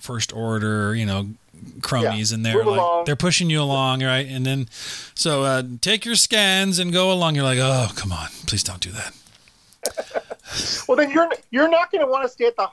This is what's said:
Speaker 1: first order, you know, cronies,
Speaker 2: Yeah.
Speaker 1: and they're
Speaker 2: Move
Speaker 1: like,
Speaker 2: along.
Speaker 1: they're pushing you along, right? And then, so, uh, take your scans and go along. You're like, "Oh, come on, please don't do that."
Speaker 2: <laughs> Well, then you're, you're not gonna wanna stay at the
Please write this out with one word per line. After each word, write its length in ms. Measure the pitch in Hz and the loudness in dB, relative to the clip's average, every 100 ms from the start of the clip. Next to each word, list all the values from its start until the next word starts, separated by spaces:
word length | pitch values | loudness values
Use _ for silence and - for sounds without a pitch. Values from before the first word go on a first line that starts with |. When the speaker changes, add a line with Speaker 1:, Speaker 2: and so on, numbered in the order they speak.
Speaker 1:
first 320 | - 120 - | -10 -6 -6
order, 640 | 110 113 110 107 107 104 | -4 -2 0 0 0 0
you 100 | 113 107 | 0 0
know, 220 | 98 101 110 _ - - - | -2 -4 -10 _ -20 -20 -10
cronies, 480 | - 131 113 107 107 | -4 0 0 0 -2
Speaker 2:
Yeah. 60 | 113 | -2
Speaker 1:
and 100 | 113 | 0
they're 80 | 202 | 2
Speaker 2:
Move 100 | 220 | 2
Speaker 1:
like, 120 | 196 | 2
Speaker 2:
along. 240 | 175 170 | 2 2
Speaker 1:
they're 120 | 170 143 | 0 0
pushing 340 | 180 165 175 | 2 2 2
you 100 | 156 | 2
along, 420 | 143 135 131 131 | 2 2 2 0
right? 240 | 131 127 139 | 0 0 -2
And 200 | 131 131 | -4 -2
then, 200 | 135 123 - - - - | -2 -4 -10 -12 -12 -10
so, 280 | - 170 139 | -4 0 2
uh, 180 | 135 131 127 123 | 2 0 -2 -4
take 240 | 175 214 233 | 0 0 0
your 100 | 233 | 0
scans 600 | - 214 202 190 190 180 | 2 2 4 2 2 0
and 120 | 180 | 0
go 200 | 175 185 | 2 2
along. 220 | 185 165 | 2 2
You're 100 | 143 | 2
like, 140 | 135 127 | 2 2
"Oh, 340 | 131 131 113 | 2 2 0
come 180 | - 98 | -2 -6
on, 160 | 85 78 - - | -6 -8 -10 -4
please 160 | 101 | -4
don't 160 | - 90 | -4 -6
do 100 | 90 | -8
that." 200 | - - - - - _ _ _ - | -8 -12 -16 -20 -20 _ _ _ -6
Speaker 2:
<laughs> 480 | - - - - - - - - - - - | -6 -6 -8 -8 -10 -14 -12 -8 -6 -4 0
Well, 100 | 254 | 2
then 120 | 285 | 4
you're, 200 | 302 339 - - | 2 2 -2 -2
you're 180 | 247 320 | 2 4
not 200 | 330 349 | 4 2
gonna 160 | 370 269 | 0 0
wanna 220 | 269 254 | 0 -2
stay 160 | - 233 | -2 -2
at 100 | 233 | 0
the 120 | 190 | -4